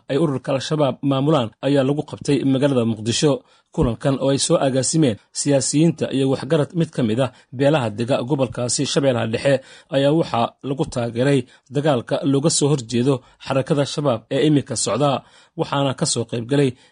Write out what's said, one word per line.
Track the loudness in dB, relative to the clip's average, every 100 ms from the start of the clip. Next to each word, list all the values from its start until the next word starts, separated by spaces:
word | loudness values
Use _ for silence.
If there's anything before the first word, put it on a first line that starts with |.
| -4
ay | -2
ururka | 0 -2 -4
Al-Shabaab | -4 -2 0 0 0
maamulaan | -2 0 2 2 0 -4
ayaa | 0 2
lagu | 2 0
qabtay | -4 -8 -2 0
magaalada | 2 2 2 2
Muqdisho. | 0 -2 -2 0 0 0 _ _ _
Kulankan | -2 -2 0 -2 0
oo | 0
ay | 0
soo | 0 2
agaasimeen | 2 0 0 2 2 0 _
siyaasiyiinta | -6 0 0 2 2 2 2 -4
iyo | -2 0
waxgarad | -2 0 0 0
mid | -2 -4
ka | -2
mid | 0 0
ah | -2 -4 _
beelaha | 0 2 2 0
dega | -4 -2 -2
gobolkaasi | -2 -2 -2 -2 -4 -4 -2
Shabeellaha | 0 0 0 -2
Dhexe | -2 0 0 -2 -20 -6
ayaa | 0 2
waxaa | 2 0 0 -2 _
lagu | -8 -6 -4
taageeray | -4 -4 0 2 2 0 _ -8
dagaalka | -2 0 0 0 -2
looga | 0 2 2
soo | 2 2
horjeedo | 0 0 0 2 0 -4 _
xarakada | -4 -2 0 0
Shabaab | -2 -2 -2 -2 -2
ee | 0
iminka | 4 2 0 -4
socda. | -2 0 0 0 -6 _ _ -8
Waxaana | -4 0 -2
ka | -2 -4
soo | -4
qayb | -4 -6 -2
galay | 0 0 -2 _